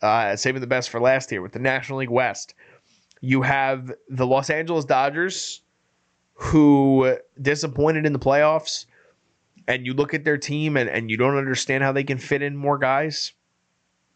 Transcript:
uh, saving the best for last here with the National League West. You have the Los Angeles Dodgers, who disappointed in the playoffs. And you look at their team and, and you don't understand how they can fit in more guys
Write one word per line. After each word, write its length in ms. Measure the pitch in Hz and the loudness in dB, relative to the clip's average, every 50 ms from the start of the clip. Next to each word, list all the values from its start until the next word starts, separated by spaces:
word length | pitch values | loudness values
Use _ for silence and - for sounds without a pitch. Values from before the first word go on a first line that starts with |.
uh, 340 | - 107 110 117 110 101 101 | 0 2 2 2 2 0 0
saving 240 | 107 - 139 131 131 | 0 0 -2 -2 -2
the 80 | 127 120 | -2 -2
best 220 | 131 127 120 - | 0 -2 -2 -4
for 100 | - 117 | -2 0
last 300 | 120 127 131 131 - - | 2 4 4 2 0 -4
here 120 | 113 95 | -6 -6
with 120 | 90 92 - | -6 -8 -8
the 60 | 120 | -4
National 400 | 127 135 131 131 117 - 135 135 | -2 -2 -2 -2 -4 -6 -6 -6
League 100 | 131 120 | -4 -2
West. 460 | 120 123 127 113 98 - - - - _ - - _ _ _ _ _ _ _ _ _ _ | 0 0 0 0 -2 -6 -12 -16 -20 _ -20 -20 _ _ _ _ _ _ _ _ _ _
You 200 | - 131 131 135 | -2 0 0 2
have 480 | 127 139 139 135 135 135 135 131 127 127 - - _ - | 2 2 0 0 0 0 -2 -4 -8 -12 -14 -16 _ -12
the 180 | 135 127 131 - | -4 -2 0 2
Los 220 | - - 135 - | 2 0 2 0
Angeles 340 | 151 156 165 165 170 160 139 | -2 -4 -2 -2 -2 -4 0
Dodgers, 800 | 131 165 131 139 143 143 165 175 190 185 - - - - - _ _ _ _ _ _ _ _ _ _ _ _ _ _ _ | 0 2 2 2 0 0 -2 -4 -4 -4 -8 -10 -12 -12 -16 _ _ _ _ _ _ _ _ _ _ _ _ _ _ _
who 800 | - - - 160 156 147 147 147 139 139 139 135 131 131 131 123 - - _ _ 147 | -10 -4 2 4 6 8 8 6 6 6 4 4 4 4 4 2 0 -4 _ _ -6
disappointed 640 | 131 139 151 147 165 151 123 139 147 156 160 156 156 | -2 -2 -2 -2 -4 -6 -2 0 0 2 2 2 0
in 60 | 151 | 0
the 80 | 143 127 | -2 0
playoffs. 640 | - 135 139 147 151 151 156 156 - - - - - - _ _ _ _ _ _ _ _ _ _ _ _ _ _ _ - | 2 2 4 4 4 4 2 0 -2 -4 -8 -10 -12 -16 _ _ _ _ _ _ _ _ _ _ _ _ _ _ _ -4
And 180 | 123 127 123 | -4 -4 -4
you 80 | 127 131 | -4 -2
look 220 | 139 147 143 160 | -2 -2 0 -2
at 100 | 151 147 | -2 0
their 140 | 156 147 139 | 0 -2 -2
team 380 | - - 143 151 156 156 147 135 | -2 -4 -4 -2 -2 0 0 0
and, 120 | 120 101 | 0 0
and 220 | 71 113 113 110 | -2 -4 -2 -2
you 60 | 110 113 | 0 0
don't 200 | 123 135 143 139 | 2 2 2 0
understand 460 | 139 135 131 123 - - 135 135 139 | 0 -2 -4 -4 -2 -2 -2 0 0
how 80 | 139 | 0
they 120 | 135 139 139 | 0 -2 -2
can 140 | 139 135 127 | -2 -4 -6
fit 240 | - - 147 139 | -2 -2 -2 -2
in 160 | 143 143 143 143 | -2 -4 -6 -4
more 220 | 139 143 143 139 | -2 -2 0 0
guys 540 | 139 131 135 139 156 156 143 - - - - _ _ _ _ _ _ _ _ _ _ _ _ _ _ _ _ | 2 0 2 0 0 -2 -4 -8 -10 -10 -12 _ _ _ _ _ _ _ _ _ _ _ _ _ _ _ _